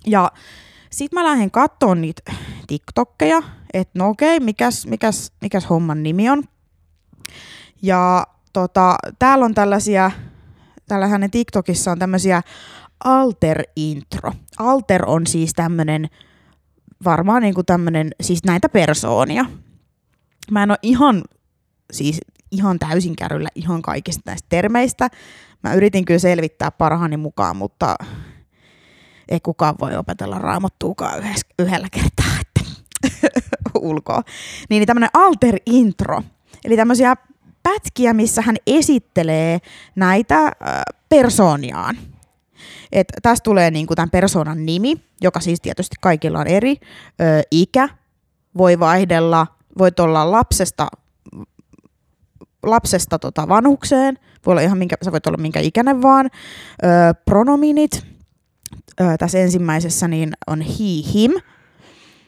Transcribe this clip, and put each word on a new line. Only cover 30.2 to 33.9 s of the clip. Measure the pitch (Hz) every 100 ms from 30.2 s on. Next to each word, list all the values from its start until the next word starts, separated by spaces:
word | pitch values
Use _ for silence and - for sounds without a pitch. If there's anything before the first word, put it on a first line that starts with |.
| 196 190
Raamattuukaan | - 180 190 - 175 196 - -
yhdessä, | 208 196 - -
yhdellä | 180 185 190
kertaa, | - - - - -
että | - - - - _ - 262 -
<laughs> | - 247 - - - -
ulkoa. | 165